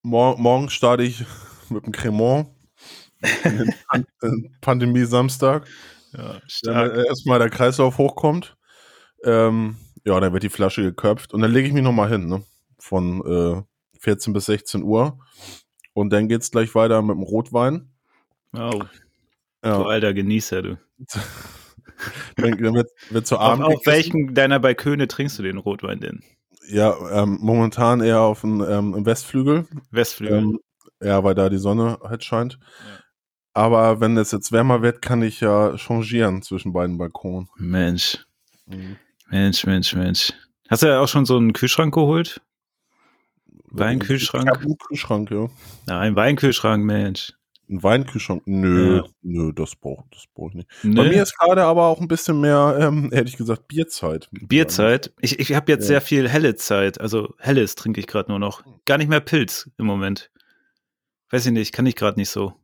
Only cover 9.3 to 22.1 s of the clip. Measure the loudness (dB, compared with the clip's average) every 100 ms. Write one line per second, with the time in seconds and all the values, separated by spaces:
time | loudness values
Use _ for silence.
9.3 | 4 4 2 -2 -8 -20 _ 0 2 2
10.3 | 0 -4 0 0 0 -4 0 0 0 -4
11.3 | 0 2 2 2 2 2 2 2 0 -2
12.3 | -6 -8 _ _ _ -4 -2 -2 -4 -2
13.3 | 0 0 -2 -8 _ _ _ -2 -2 -2
14.3 | -4 -2 -4 -4 -6 -2 0 0 -4 _
15.3 | _ -20 -20 _ _ _ -4 0 0 2
16.3 | -2 -2 -2 0 2 2 2 0 -2 -2
17.3 | -4 -2 -2 -2 -4 -12 _ _ _ _
18.3 | _ _ -10 -6 -6 -8 -18 _ _ _
19.3 | _ _ _ -2 0 2 2 0 0 0
20.3 | -2 -2 -6 -6 -12 _ _ -12 -12 -12
21.3 | -16 -20 -20 -20 -20 -20 -16 -16